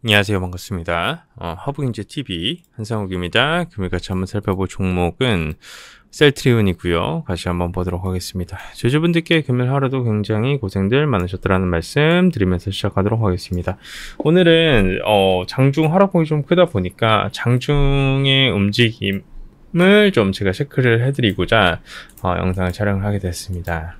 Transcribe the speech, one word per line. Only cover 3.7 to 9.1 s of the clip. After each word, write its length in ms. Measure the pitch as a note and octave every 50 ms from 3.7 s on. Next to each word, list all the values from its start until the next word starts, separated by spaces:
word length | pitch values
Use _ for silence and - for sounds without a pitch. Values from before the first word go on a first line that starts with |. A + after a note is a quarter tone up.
| _
금일 180 | - F#2+ F2+
같이 220 | F2+ F2+ - - F#2
한번 140 | F#2 F#2
살펴볼 420 | F2+ - G#2 G2 - F#2+ F2+ F#2+ F2+
종목은 880 | - - G2 F#2 F2+ F2+ F2 E2+ E2 _ C3 B2+ A2 F2+ D#2+ D2+ D#2 _ _ - - - - - - - _ _ -
셀트리온이고요. 1120 | - D#3 D3 C3+ - - C3+ A#2+ A#2 G#2 G2 F2 - - F2+ E2+ E2 F2 A2+ D#3 E3 D#3
같이 220 | - F#2 E2+ - F#2
한번 240 | F2 F2 F2 F2 F2
보도록 320 | F#2 F2+ F2+ F2 F2 F2+
하겠습니다. 520 | F#2+ F#2 F#2 - - - F#2 F2 - F#2 - - - -
주주분들께 680 | - - A#2 C3 D3+ D#3+ F3